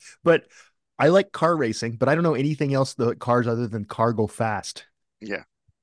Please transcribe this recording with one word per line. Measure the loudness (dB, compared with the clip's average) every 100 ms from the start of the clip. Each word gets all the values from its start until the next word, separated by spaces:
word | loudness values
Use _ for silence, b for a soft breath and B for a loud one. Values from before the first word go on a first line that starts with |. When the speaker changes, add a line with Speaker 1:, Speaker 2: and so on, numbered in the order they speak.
| b b
Speaker 1:
But | 2 2 0 b b _ _ 0
I | 4
like | 4 2
car | 0 0 2
racing, | -2 -2 -6 -2
but | 2
I | 2
don't |
know | 2 0
anything | -2 -2 0
else, | 0 -2
the | -2 -2 -2
cars | 0 2 2
other | -2 -4
than | -6 -8
car | 0 0
go | 2 -2
fast. | -2 -4 -4 -8 -16 -20 _ _ _
Speaker 2:
Yeah. | -10 -10 -10 _ _ _